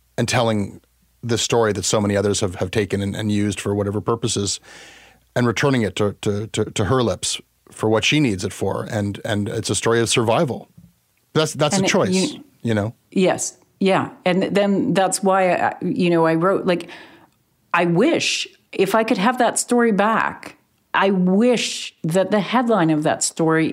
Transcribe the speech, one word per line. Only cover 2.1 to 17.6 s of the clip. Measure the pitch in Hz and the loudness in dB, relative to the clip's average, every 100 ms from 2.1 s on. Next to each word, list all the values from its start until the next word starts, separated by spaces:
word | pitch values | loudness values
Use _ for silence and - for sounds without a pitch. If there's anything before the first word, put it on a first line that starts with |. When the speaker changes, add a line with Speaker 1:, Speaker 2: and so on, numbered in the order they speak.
| 101 | 0
Speaker 1:
others | 101 98 | 0 -2
have, | 98 87 | -4 -4
have | 92 | -4
taken | 113 101 101 | -2 -2 -2
and, | 101 95 | -4 -4
and | 107 | -2
used | 104 104 98 | 0 -2 -4
for | 104 | -4
whatever | 104 101 104 | -4 -2 -4
purposes | 107 117 113 98 101 - - - - - - _ _ - | -4 -4 -2 -4 -4 -6 -12 -20 -20 -20 -20 _ _ -2
and | 120 | -2
returning | - 143 131 | 0 0 0
it | 101 - | -2 -2
to, | 104 - | -2 -2
to, | 110 101 110 | -4 -4 -4
to, | - 107 | -4 -4
to | - 92 | -2 0
her | 131 | 0
lips | 113 107 - - - _ _ | 0 -2 -6 -8 -12 _ _
for | - 110 | -6 0
what | 110 | 0
she | - 151 | 2 0
needs | 135 92 98 | 0 -2 -6
it | |
for. | - 101 104 - | -4 -4 -4 -6
And, | 107 101 98 113 | -4 -4 -6 -4
and | 104 101 | -4 -4
it's | 110 - | -4 -4
a | 110 | -2
story | 117 117 | 0 2
of | 113 | 2
survival. | 127 113 120 147 - - - - _ _ _ _ | 2 2 2 0 -4 -12 -20 -20 _ _ _ _
That's, | 156 156 | -2 0
that's | 127 151 190 | 0 0 2
Speaker 2:
And | |
Speaker 1:
a | 190 | 2
Speaker 2:
it, | |
Speaker 1:
choice, | 196 113 | 2 2
Speaker 2:
you | 185 175 - - _ | 2 0 -6 -18 _
Speaker 1:
you | 120 107 | -2 -2
know? | 107 - _ | -2 -8 _
Speaker 2:
Yes. | 196 180 117 - - _ - | 0 2 0 -6 -12 _ -2
Yeah. | 190 190 170 - | 2 2 0 -4
And | 185 180 | 0 0
then | 175 185 202 190 - | 0 2 2 0 0
that's | 170 185 - | 2 0 0
why, | 196 190 185 - | 2 2 2 2
I, | 113 - | -2 -2
you | 180 - 175 | -4 0 2
know, | 170 160 | 4 4
I | 165 | 2
wrote, | 185 190 185 | 2 0 0
like, | 170 - - - - _ _ _ _ | -2 -4 -16 -20 -20 _ _ _ _